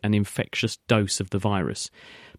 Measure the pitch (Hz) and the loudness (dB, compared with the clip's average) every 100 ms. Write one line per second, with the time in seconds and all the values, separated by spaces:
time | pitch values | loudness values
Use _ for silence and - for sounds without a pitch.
0 | 104 104 101 - - - 113 - - 110 | 2 2 2 -2 -4 -2 -2 -4 0 2
1 | 101 - 98 98 107 98 71 - - - | 2 -2 -2 0 0 0 0 -4 -10 -12
2 | - - - | -20 -20 -20